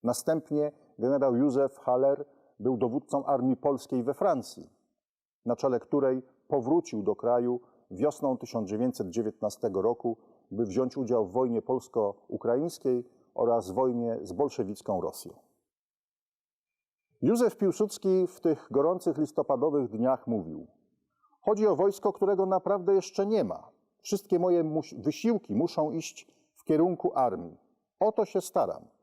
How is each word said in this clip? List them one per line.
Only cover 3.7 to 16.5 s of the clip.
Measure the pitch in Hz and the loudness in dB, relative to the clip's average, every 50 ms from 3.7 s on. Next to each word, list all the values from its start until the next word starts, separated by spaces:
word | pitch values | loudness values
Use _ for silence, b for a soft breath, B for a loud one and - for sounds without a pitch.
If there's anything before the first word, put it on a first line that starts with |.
| 139 123 - - - 127 117 | 0 0 -4 -4 -4 -2 -2
we | 123 143 | -2 -2
Francji, | - 196 202 165 131 107 - - - - - _ _ _ _ _ _ _ _ _ _ _ _ _ _ _ | 0 0 0 0 0 -4 -10 -14 -18 -18 -20 _ _ _ _ _ _ _ _ _ _ _ _ _ _ _
na | 117 120 | -4 -4
czele | - - 139 127 117 | 0 0 0 0 0
której | - _ - 143 135 135 131 131 127 b b b b _ | -2 _ 0 2 2 2 0 -2 -6 b b b b _
powrócił | - 139 117 123 151 175 - - - 110 101 | -2 -2 2 2 2 2 0 0 -6 -4 -2
do | 101 104 | -2 -2
kraju | - - 120 120 123 120 123 123 123 b b b b b b | -2 0 0 2 2 2 0 -2 -4 b b b b b b
wiosną | - - 139 151 147 - - 135 131 117 | -6 -2 -2 -2 -2 -2 -2 -2 -2 -2
tysiąc | - 120 - 117 107 92 | -6 -6 -6 -6 -4 -4
dziewięćset | 104 107 120 127 123 - 107 92 | -2 -2 -2 -2 -2 -4 -8 -4
dziewiętnastego | 85 113 110 107 - _ - 104 - - - 113 95 98 | -4 -4 -4 -4 -4 _ -6 -6 -4 -2 -4 -2 -2 0
roku, | 95 113 120 - - - 170 b b b b b b b | 0 0 0 0 -4 -6 -6 b b b b b b b
by | - 101 117 | -4 -4 -4
wziąć | 101 90 113 131 127 - 143 | -2 0 -2 -2 -2 -2 -6
udział | 131 110 123 117 107 | -4 0 0 0 0
w | 90 | 0
wojnie | 92 123 131 123 117 113 | 0 0 0 0 0 -2
polsko-ukraińskiej | - - 131 127 - - - 117 107 101 98 - _ _ - 156 - 117 120 131 151 170 160 - - 135 127 123 123 b b b b b b | -2 -2 -4 -4 -4 -4 -2 -2 -2 -2 -2 -6 _ _ -10 -6 -2 0 0 0 0 -4 -6 -4 -2 -2 -2 -2 -4 b b b b b b
oraz | - 117 117 117 117 95 92 | -2 0 2 2 0 0 -2
wojnie | 92 110 131 127 123 120 117 117 113 - | -2 0 0 0 0 -2 -2 -4 -4 -6
z | - - 87 | -8 -10 -4
bolszewicką | 92 147 135 - - 113 95 104 - - - 101 90 | -2 -2 -2 -2 -4 -6 -6 -6 -10 -6 -6 -4 -4
Rosją. | 87 87 - - - - - - _ _ _ _ _ _ _ _ _ _ _ _ _ _ _ _ _ _ _ _ _ _ | -4 -6 -8 -10 -16 -16 -18 -20 _ _ _ _ _ _ _ _ _ _ _ _ _ _ _ _ _ _ _ _ _ _